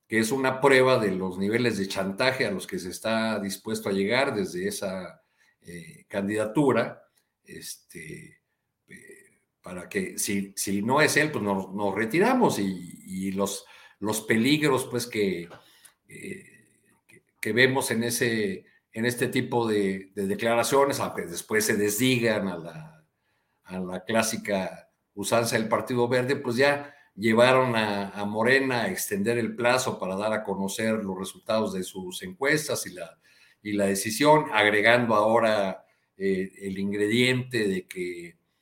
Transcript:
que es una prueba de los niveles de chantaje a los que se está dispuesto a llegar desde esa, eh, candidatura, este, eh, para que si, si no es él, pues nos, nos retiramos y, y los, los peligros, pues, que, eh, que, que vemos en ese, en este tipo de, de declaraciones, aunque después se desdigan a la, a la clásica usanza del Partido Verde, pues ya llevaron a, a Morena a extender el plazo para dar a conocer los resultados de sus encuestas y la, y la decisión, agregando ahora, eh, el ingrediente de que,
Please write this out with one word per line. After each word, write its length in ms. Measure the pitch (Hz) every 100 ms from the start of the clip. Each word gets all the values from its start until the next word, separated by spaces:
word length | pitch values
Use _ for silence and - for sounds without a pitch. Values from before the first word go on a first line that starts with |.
| -
que 120 | 110
es 120 | 110
una 300 | 135 131 131
prueba 380 | 139 131 127 123
de 120 | 101
los 280 | 92 95 92
niveles 380 | 101 117 123 98
de 100 | 95
chantaje 580 | 98 98 98 131 131 110
a 40 |
los 140 | 92 -
que 120 | 92
se 120 | 90
está 500 | 87 110 113 110 107
dispuesto 480 | 98 - 110 110 110
a 40 |
llegar 420 | 98 98 123 139
desde 340 | 110 87 87 98
esa, 560 | - 98 95 87 - _ _ _ _ -
eh, 380 | 87 80 - -
candidatura, 920 | 101 98 107 107 - 135 117 123 - _ _ _ _
este, 960 | - 80 - - _ 82 78 78 - _ _ _ _ _ _
eh, 540 | - - - _ _ _ _
para 260 | 90 90 87
que 300 | 101 92 -
si, 340 | - 101 98 -
si 260 | 104 98
no 180 | 113 143
es 160 | 147 151
él, 140 | 151
pues 120 | 127
nos, 300 | 101 95 92
nos 220 | 98 101
retiramos 640 | 95 110 160 226 254 165 104
y, 440 | 98 90 85 - 98
y 260 | 92 95
los, 320 | 95 98 - - - - -
los 220 | 104 107
peligros, 640 | - 113 127 147 147 127
pues, 220 | - 120 -
que, 420 | 107 98 87 85 - _ _ - _ _
eh, 360 | - - - - - _ _ _ _ _
que, 160 | - _ -
que 120 | 110
vemos 380 | 113 131 135 123
en 140 | 113
ese, 640 | 120 120 123 113 101 92 - _ _
en 140 | 110 120
este 220 | 120 127
tipo 380 | 127 - 120 113
de, 440 | 104 98 95 -
de 120 | 104 98
declaraciones, 760 | 101 113 117 - 139 139 123
aunque 220 | 92 -
después 420 | 85 85 - 107
se 120 | 110 104
desdigan 720 | 104 101 131 123 117 104 95
a 100 | 82
la, 460 | 80 78 78 - _ _ _ _ _ _
a 160 | - 92
la 240 | 92 90
clásica 840 | - 113 110 110 - 95 90 - - _ _
usanza 420 | 104 98 117 117 117
del 120 | 110
Partido 400 | 107 101 123 120
Verde, 280 | 127 123 143
pues 200 | 127 117
ya 380 | 143 143 - - _ -
llevaron 580 | 107 113 127 131 127
a, 360 | 113 107 101 98
a 140 | 98 104
Morena 560 | 107 117 135 131 120
a 80 | 101
extender 480 | 92 - 98 104 120
el 180 | 110 110
plazo 420 | 120 127 120 101
para 160 | 92
dar 180 | 95 107
a 80 | 107
conocer 640 | 101 92 98 - 110 110
los 120 | 98 92
resultados 540 | 95 92 - 110 101
de 120 | 92
sus 380 | 90 98 90 -
encuestas 640 | 92 92 139 151 151 110 92
y 60 |
la, 260 | 90 - - _ _ _ _
y 100 | 104
la 140 | 101 98
decisión, 580 | 98 110 110 147 151 147
agregando 640 | 107 104 104 110 123 117
ahora, 720 | 107 107 117 113 107 95 92 - _ _ -
eh, 360 | 98 92 92 95
el 180 | 98 95
ingrediente 880 | 101 104 104 120 127 127 127 120 104
de 200 | 92 -
que, 480 | 92 90 87 85 - _ _